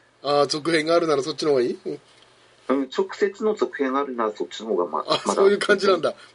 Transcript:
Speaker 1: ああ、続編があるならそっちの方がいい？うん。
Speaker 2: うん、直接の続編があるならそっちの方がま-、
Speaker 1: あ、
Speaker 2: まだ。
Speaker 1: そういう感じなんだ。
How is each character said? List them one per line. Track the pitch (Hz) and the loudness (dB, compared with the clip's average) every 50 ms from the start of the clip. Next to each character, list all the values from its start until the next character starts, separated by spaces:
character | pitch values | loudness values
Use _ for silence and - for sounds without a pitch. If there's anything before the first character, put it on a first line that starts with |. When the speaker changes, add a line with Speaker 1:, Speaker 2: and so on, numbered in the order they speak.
| _ _ _ _ - | _ _ _ _ -4
Speaker 1:
あ | 139 147 147 | 0 2 2
あ、 | 143 | 2
続 | 131 - 156 139 160 | 2 0 -4 -2 0
編 | 170 160 151 | 0 0 2
が | 160 165 | 4 2
あ | 170 | 2
る | 170 | 4
な | 160 147 | 2 0
ら | 139 127 | 0 0
そ | 156 147 | -4 -6
っ | |
ち | - - | -4 0
の | 156 143 | 2 2
方 | 131 | 2
が | 120 | 2
い | 139 | 0
い？ | 202 - - | -2 -6 -8
う | 190 147 | -10 -10
ん。 | - _ _ - _ _ _ _ _ _ _ _ _ _ - | -10 _ _ -20 _ _ _ _ _ _ _ _ _ _ -2
Speaker 2:
う | 131 | 0
ん、 | 139 139 131 - | 0 -2 -4 -2
直 | - 190 196 - | -4 -4 -4 -2
接 | - 214 196 196 - 220 | -2 -2 -2 -2 -2 -2
の | 214 208 | -2 0
続 | - 190 180 - - | 0 -2 -4 -2 -2
編 | 139 131 131 | -2 -2 0
が | 139 | -2
あ | 143 | -2
る | 139 127 | -2 -2
な | 117 117 | -2 -2
ら | 107 107 | -2 -2
そ | - 90 | -4 -8
っ | - | -8
ち | - - | -8 -12
の | 104 | -6
方 | 113 104 | -4 -2
が | 87 90 | -2 -2
ま-、 | 82 76 76 - - | -2 -2 -4 -2 -2
Speaker 1:
あ、 | - - - | -2 -2 0
Speaker 2:
ま | - 196 | 0 2
だ。 | |
Speaker 1:
そ | - 196 | 4 4
う | 196 | 4
い | 202 | 4
う | 202 | 2
感 | - - 208 196 | 2 2 0 2
じ | 196 | 4
な | 196 190 | 2 2
ん | 170 | 2
だ。 | 147 123 - - - - | 2 -2 -4 -4 -14 -18